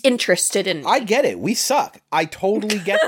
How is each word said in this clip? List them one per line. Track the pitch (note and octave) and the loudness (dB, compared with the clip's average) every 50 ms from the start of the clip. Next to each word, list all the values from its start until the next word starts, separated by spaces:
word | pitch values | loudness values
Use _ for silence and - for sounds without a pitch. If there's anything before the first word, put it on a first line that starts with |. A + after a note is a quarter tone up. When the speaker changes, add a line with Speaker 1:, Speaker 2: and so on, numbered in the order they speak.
| - | 2
Speaker 1:
interested | C4+ B3 A#3 - - F3+ F3+ - - - G3+ F#3+ F#3+ | 2 2 2 2 0 0 2 0 0 0 0 0 -2
in | F3 D#3 | -4 -2
me." | C3+ | 0
Speaker 2:
I | - A3 C#4+ | 0 0 0
get | B3 F#3 G#3+ C4 D4 | 2 0 2 2 2
it. | G3+ F#2+ F2 | 0 -2 -2
We | G#2 E3+ B3 | -2 -2 -2
suck. | - - - C4 C#4+ - - - - _ _ | -2 0 0 0 0 0 -2 -8 -18 _ _
I | - D#3+ E3 | -2 -2 -2
totally | D#3 - - - F#3+ G#3+ A3 G#3 G#3+ G#3 G3+ | -2 -4 -4 -2 0 0 0 -2 -2 -4 -2
get | E3 G3+ G3+ G#3 G#3+ | -2 0 0 0 0